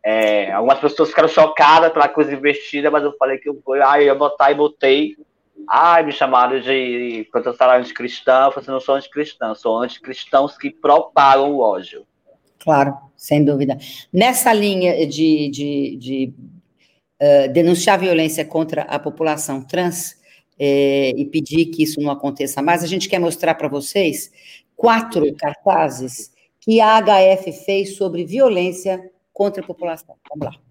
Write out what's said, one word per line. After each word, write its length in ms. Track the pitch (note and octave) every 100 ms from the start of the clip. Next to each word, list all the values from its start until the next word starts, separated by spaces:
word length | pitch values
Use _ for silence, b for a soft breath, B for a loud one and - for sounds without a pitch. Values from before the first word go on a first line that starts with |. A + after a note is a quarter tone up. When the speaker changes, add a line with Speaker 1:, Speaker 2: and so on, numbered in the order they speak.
Speaker 1:
É, 480 | G#2+ A2 G#2+ G#2 G2
algumas 280 | G2 A#2+ C3+
pessoas 300 | D3 - D#3
ficaram 180 | - D#3
chocadas 640 | - D#3 D#3 D3 D#3+ E3
pela 160 | D#3+ C#3+
coisa 260 | D3+ C#3+
investida, 560 | C#3 C#3+ C#3+ - C#3+ D3
mas 140 | D3
eu 120 | C#3+ -
falei 180 | C3 C3+
que 120 | D3
eu, 120 | C#3 - C3+ C3+
ah, 140 | C#3+
eu 60 | C#3+
ia 100 | C#3
botar 340 | C#3+ D3 C#3
e 60 | D3
botei. 600 | D3 - C3+ C#3 D3+ D4+ - _ _ - G2+
Ai, 340 | B2 E3+ E3+
me 80 | D#3
chamaram 480 | C#3 C#3 B2+ B2 C3+
de, 680 | B2+ C3+ B2+ B2 B2 A2+ G#2+
quando 160 | A#2+ B2
eu 60 |
falava 260 | A#2+ B2+ B2+
anticristã, 640 | A#2+ - A#2+ - - C3 C3+
eu 60 |
falei 120 | C3+
assim, 80 | C3
"Não 80 | C3
sou 160 | C3 C#3
anticristã, 580 | - D3 D3 - A2+
sou 240 | G#2+ A#2 A2+
anticristãos 800 | B2 - - B2+ - C#3 C#3+ -
que 140 | C#3
propagam 800 | - D3 C#3 - - C#3 C3+ C#3
o 80 | C#3+
ódio." 480 | A2+ F#2 F#2 - _ _ _ _ _ _
Speaker 2:
Claro, 380 | - D3 C#3 C#3 - _
sem 300 | - D3 C#3+
dúvida. 320 | C#3 C#3 C3 B B B
Nessa 400 | F3+ A#3 B3+ B3
linha 520 | A3 G#3 F#3+ F3+ C#3+ D#3
de, 420 | C#3+ D#3+ D#3 D3
de, 480 | C3 C#3+ C#3+ C3+ -
de, 360 | B2 C3+ C3 - - - _ _ _ _ _ _
eh, 280 | C#3+ C#3+ C3+
denunciar 480 | C3 E3+ F3 G#3+ G3
a 60 |
violência 440 | F#3 E3 D#3+ D#3+ D3+
contra 380 | D#3+ D#3 D3+
a 140 | - C#3+
população 640 | D3 - D#3+ D3 - C3+
trans, 520 | C3 F3 F3 F3 - _ b b _ _
eh, 520 | C#3+ C#3 C#3 C#3 C3+ B2
e 100 | C#3+
pedir 420 | D#3+ C#3+ D#3 E3
que 140 | -
isso 180 | D#3 D3+
não 100 | D3
aconteça 500 | C#3+ C#3+ C#3 C#3+ -
mais, 220 | D3 E3+
a 40 | E3+
gente 220 | F#3 -
quer 100 | F#3
mostrar 360 | E3+ E3 E3 D#3+
pra 120 | D3+
vocês 640 | C#3+ C#3 G3+ F3 - - b b b _ -
quatro 560 | A#3 A3+ A3+ F3 D3+ -
cartazes 960 | D3+ C#3+ - F3+ D#3 B2+ B2+ - - _ _ _
que 200 | - A3+
a 180 | G#3+ A3
H 220 | G#3+ G3+
F 300 | F#3+ F#3+ F#3 D#3 -
fez 320 | G3 G3 -
sobre 280 | F#3+ E3+ D#3+
violência 840 | A3+ C4 F#3 F3+ F3+ F#3+ F#3 - _ _
contra 300 | - G3+ G3
a 20 | F3+
população. 500 | F3 F3 E3 - - _
Vamos 160 | D3 C#3+
lá. 160 | - _